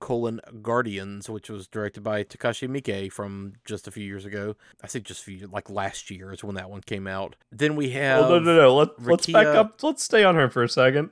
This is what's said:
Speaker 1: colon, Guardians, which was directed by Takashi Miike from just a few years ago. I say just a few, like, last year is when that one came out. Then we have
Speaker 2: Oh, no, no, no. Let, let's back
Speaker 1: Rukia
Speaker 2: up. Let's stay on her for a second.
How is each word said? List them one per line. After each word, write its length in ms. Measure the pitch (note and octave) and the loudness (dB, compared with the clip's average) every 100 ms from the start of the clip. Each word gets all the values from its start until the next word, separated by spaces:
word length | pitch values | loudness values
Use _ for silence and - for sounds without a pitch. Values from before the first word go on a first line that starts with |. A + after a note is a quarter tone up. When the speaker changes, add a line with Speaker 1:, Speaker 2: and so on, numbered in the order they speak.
Speaker 1:
colon, 400 | - A#2+ A#2 A2+ - A2+ | -6 -4 -4 -6 -14 -14
Guardians, 680 | A2 A#2+ A#2 G2 G2 G2+ G2 | -4 -2 -2 -6 -10 -12 -12
which 180 | G#2+ - | -14 -12
was 200 | G#2+ F#2 | -16 -12
directed 340 | A2 G#2 G#2+ | -8 -8 -8
by 200 | G#2+ G#2+ | -6 -4
Takashi 440 | G2+ - B2 A2 B2+ | -6 -6 -6 -4 -6
Miike 420 | C#3 B2+ G2 G2 | -8 -6 -8 -8
from 440 | - G2+ G2 G2 G2 | -10 -12 -12 -14 -16
just 220 | - G#2 - | -14 -12 -12
a 60 | |
few 120 | G#2 | -14
years 220 | G2+ G2 G2 | -14 -12 -12
ago. 300 | G2+ G#2 G#2 _ _ | -10 -10 -12 _ _
I 60 | F#2 | -12
say 100 | B2 | -12
just 220 | G2+ - | -12 -16
a 20 | |
few, 220 | - F#2 G2 | -16 -16 -12
like, 240 | G2+ - | -12 -8
last 400 | G2+ G2 - - | -8 -6 -8 -16
year 220 | F#2 F#2+ | -18 -16
is 100 | F#2+ | -14
when 120 | G#2 G2 | -10 -10
that 120 | F#2 | -12
one 140 | G2+ | -16
came 240 | - G2+ F#2+ | -10 -10 -8
out. 300 | F#2+ G2 - _ | -8 -8 -12 _
Then 240 | A2 D3 D3+ | -4 -2 -2
we 140 | C#3 | -4
have 340 | C3 C#3 C3 B2+ | -4 0 2 4
Speaker 2:
Oh, 120 | F3 | 4
no, 0 | |
no, 160 | E3 E3 | 6 8
no. 200 | C3+ C3+ | 8 8
Let, 240 | D3+ - | 4 0
let's 240 | A#2+ - - | 0 0 4
back 180 | G#3+ G#3 | 4 6
Speaker 1:
Rukia 80 | |
Speaker 2:
up. 280 | A3 A3 - | 6 2 0
Let's 200 | D4+ C#4+ | -4 -4
stay 220 | - A3+ | 0 4
on 100 | G3 | 6
her 160 | E3+ C3 | 6 2
for 140 | B2+ | 2
a 40 | A#2+ | 0
second. 420 | - C3 C#3 D#3 | 4 4 4 -2